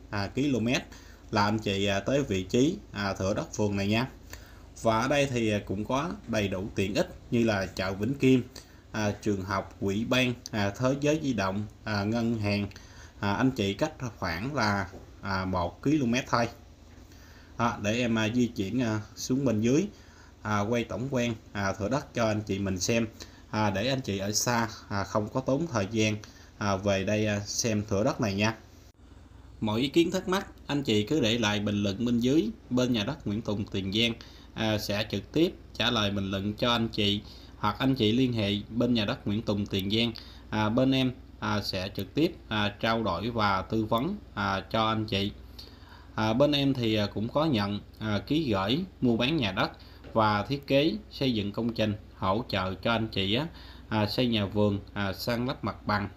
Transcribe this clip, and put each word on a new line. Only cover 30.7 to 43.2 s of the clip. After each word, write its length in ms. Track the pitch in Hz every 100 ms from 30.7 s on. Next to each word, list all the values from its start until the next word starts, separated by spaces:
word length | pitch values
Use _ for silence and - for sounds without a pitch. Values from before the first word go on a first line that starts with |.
| 143
chị 240 | 139 107 104
cứ 140 | 151
để 180 | 113 120
lại 220 | 104 104
bình 220 | 104 104
luận 220 | 101 95
bên 140 | 117 120
dưới. 320 | 123 151 220 - -
Bên 220 | 123 123
nhà 120 | 117
đất 220 | 101 156 -
Nguyễn 160 | 104
Tùng 220 | 110 104
Tiền 280 | 104 101 95
Giang, 200 | 104 117 113 - - -
à, 240 | - 110 107
sẽ 280 | - 104 110
trực 220 | 101 -
tiếp 200 | 151 175 - -
trả 160 | - 113
lời 200 | 117 104
bình 200 | 98 95
luận 240 | 98 101
cho 180 | 104 123
anh 160 | 117 113
chị. 340 | - 104 104 - - - -
Hoặc 180 | 104 -
anh 160 | 135
chị 180 | 131 107
liên 200 | 117 131
hệ 200 | 117 101 104 104
bên 260 | 110 123
nhà 100 | 117
đất 220 | 104 131 -
Nguyễn 160 | 104
Tùng 240 | 113 101 98
Tiền 240 | 101 95
Giang, 220 | 110 117 113 - - -
à, 180 | 107 107
bên 240 | 120 131
em, 200 | 131 127 120 - -
à, 200 | 107 104
sẽ 280 | 104 95 95
trực 260 | - 92
tiếp, 180 | 139 170 - -
à, 260 | 107 104 -
trao 220 | 117 113
đổi 280 | 107 87